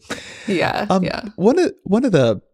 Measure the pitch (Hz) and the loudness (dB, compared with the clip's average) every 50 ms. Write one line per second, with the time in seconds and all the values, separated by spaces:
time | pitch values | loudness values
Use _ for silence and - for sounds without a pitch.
0 | - - - - - - - - - - 190 160 - - - - 208 208 202 190 | -8 -14 -14 -14 -14 -16 -18 -10 -6 -4 -2 0 0 0 -2 -2 -2 0 0 0
1 | 180 - - - - 202 - - 180 226 294 370 339 - - - - 185 196 240 | 0 -2 -4 -6 -10 -10 -4 0 2 2 4 4 2 0 -2 -6 -2 0 0 2
2 | 285 254 180 139 123 113 104 - - _ | 2 4 4 4 4 2 2 -2 -6 _